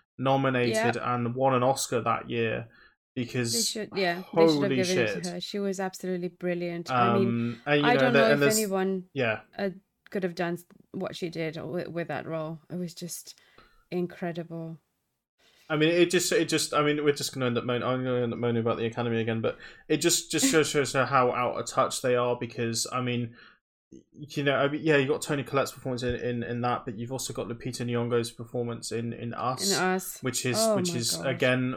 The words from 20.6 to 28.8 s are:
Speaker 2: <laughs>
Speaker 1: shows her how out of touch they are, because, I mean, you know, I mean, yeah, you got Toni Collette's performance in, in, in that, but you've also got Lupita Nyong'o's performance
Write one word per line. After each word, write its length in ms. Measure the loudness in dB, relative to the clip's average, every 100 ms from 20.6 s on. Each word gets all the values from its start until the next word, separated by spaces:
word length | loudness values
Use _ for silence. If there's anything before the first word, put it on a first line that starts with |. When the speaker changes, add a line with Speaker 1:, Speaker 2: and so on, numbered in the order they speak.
| 2
Speaker 2:
<laughs> 20 |
Speaker 1:
shows 220 | 2 0
her 140 | 0 2
how 260 | 4 4
out 260 | 2 -2 -2
of 80 | -4
touch 360 | 0 0 0
they 120 | 0
are, 220 | 2 2 0
because, 480 | -4 -4 -4 -2 -4
I 80 | -4
mean, 340 | -2 -2 -4 -8 -20 _ _ _ _ -20 _
you 300 | -18 -10 -2
know, 120 | 0
I 140 | 2 2
mean, 120 | 0
yeah, 140 | 2 4
you 100 | 4
got 140 | 0
Toni 200 | -2 -4
Collette's 300 | -2 -2 -2
performance 300 | -4 -8 -4
in, 120 | -4
in, 280 | -4 -4 -4
in 180 | -4 -2
that, 220 | -2 -2 -4
but 100 | -8
you've 140 | -8
also 200 | -6 -6
got 140 | -6 -6
Lupita 360 | -6 -8 -6 -2
Nyong'o's 440 | -2 0 0 -2
performance 600 | -8 -10 -6 -6 -6